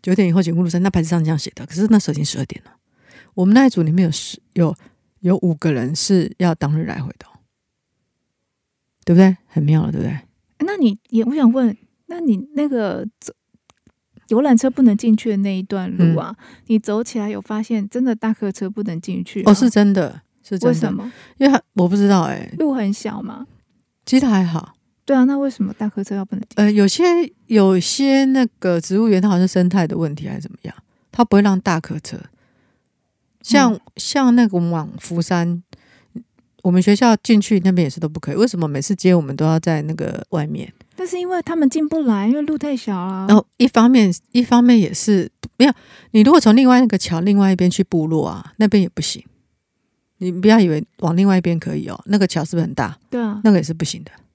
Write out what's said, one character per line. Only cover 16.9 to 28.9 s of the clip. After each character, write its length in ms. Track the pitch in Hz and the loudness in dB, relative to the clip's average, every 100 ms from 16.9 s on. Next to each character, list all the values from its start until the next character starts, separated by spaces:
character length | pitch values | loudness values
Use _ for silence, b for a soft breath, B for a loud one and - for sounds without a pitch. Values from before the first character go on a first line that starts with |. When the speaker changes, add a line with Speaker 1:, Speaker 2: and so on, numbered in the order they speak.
| 208 | -6
Speaker 2:
起 140 | 240 233 | -4 -8
来 100 | 208 | -8
有 120 | 208 | -10
发 220 | 196 214 | -8 -8
现 240 | 220 226 202 | -4 -6 -4
真 140 | 254 | -4
的 100 | 254 | -4
大 200 | 220 220 | -2 -4
客 180 | 220 202 | -4 -6
车 180 | 190 190 | -6 -10
不 140 | 208 | -8
能 160 | 208 165 | -8 -8
进 240 | 185 185 | -8 -8
去 180 | 175 208 | -8 -2
吗？ 80 | 214 | 2
Speaker 1:
哦， 20 | |
是 160 | 202 247 | 4 4
真 240 | 214 208 | 4 2
的， 280 | 190 151 - _ _ | 2 -2 -8 _ _
是 140 | _ 190 | _ -2
真 20 | |
的。 80 | 240 | -2
Speaker 2:
为 60 | |
什 200 | 247 220 | 0 -4
么？ 180 | 190 233 B B B | -6 -10 B B B
Speaker 1:
因 100 | 269 | 2
为 40 | |
它， 100 | 262 _ | 2 _
我 140 | - 180 | -2 0
不 80 | 202 | 2
知 120 | 202 | 2
道 160 | 196 | 2
欸。 300 | 160 135 - - | 0 -6 -12 -4
Speaker 2:
路 160 | 311 | -4
很 180 | 262 202 | -2 -4
小 300 | 208 214 214 | -6 -8 -12
吗？ 260 | 202 220 262 _ _ _ _ _ - | -12 -14 -20 _ _ _ _ _ 0
Speaker 1:
其 140 | 262 | 2
实 60 | 262 | 2
还 180 | 202 | 2
好。 320 | 180 165 - _ _ _ | 0 -4 -10 _ _ _
Speaker 2:
对 140 | - 269 | -2 2
啊， 60 | 254 | 2
那 120 | 277 | 0
为 120 | 277 | -4
什 140 | - | -4
么 100 | 190 | -8
大 160 | 214 208 | -6 -8
客 140 | 208 | -6
车 120 | 196 196 | -8 -8
要 80 | |
不 120 | 196 196 | -8 -10
能 60 | |
进 80 | - | -10
去？ 60 | - | 0
Speaker 1:
呃， 160 | 208 | 2
有 160 | 208 202 | 4 2
些， 160 | - 349 339 330 _ _ | 2 2 2 -2 _ _
有 320 | 214 190 185 | 2 4 2
些 440 | 165 - 277 269 269 | -2 -2 2 2 2
那 200 | 262 247 _ | 2 0 _
个 200 | 185 175 | -2 -2
植 200 | - | -2